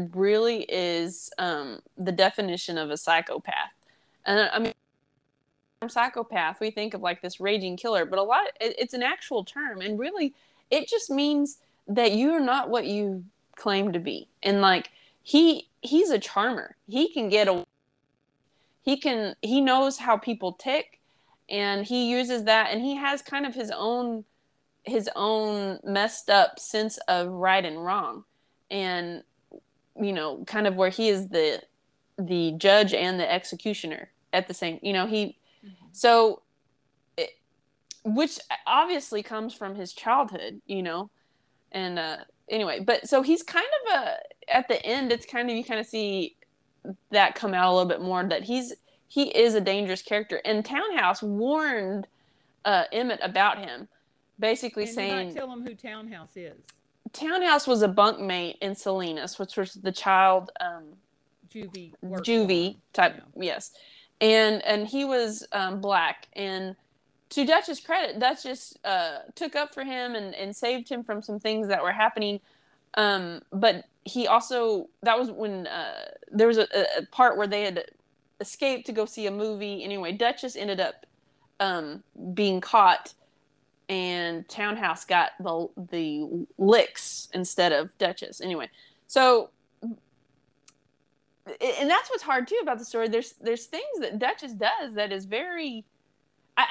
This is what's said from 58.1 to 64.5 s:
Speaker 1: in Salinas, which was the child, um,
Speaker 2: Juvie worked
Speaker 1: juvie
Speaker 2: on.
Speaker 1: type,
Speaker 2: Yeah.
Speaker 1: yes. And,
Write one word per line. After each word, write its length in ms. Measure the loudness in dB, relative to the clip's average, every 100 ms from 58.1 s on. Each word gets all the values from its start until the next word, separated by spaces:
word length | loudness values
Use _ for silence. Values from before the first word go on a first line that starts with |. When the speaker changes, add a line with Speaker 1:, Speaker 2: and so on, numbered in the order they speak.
| 4 -4 -4 -6 -6
Speaker 1:
in 140 | -8
Salinas, 640 | -6 -4 -4 -4 -6 -8 -10
which 180 | -8 -6
was 180 | -6
the 180 | -6 -8
child, 580 | -4 2 6 6 4 0 -8
um, 240 | -10 -10 -16 -20 _ _ _ _ _
Speaker 2:
Juvie 440 | -14 -14 -14 -18 -14
worked 240 | -8 -4 2
Speaker 1:
juvie 440 | 4 4 2 0
Speaker 2:
on. 100 | -6 _
Speaker 1:
type, 220 | 2 2 2 -12 -8
Speaker 2:
Yeah. 60 |
Speaker 1:
yes. 260 | -6 -6 -10 -16 -20 -20 _ _
And, 440 | 6 6 4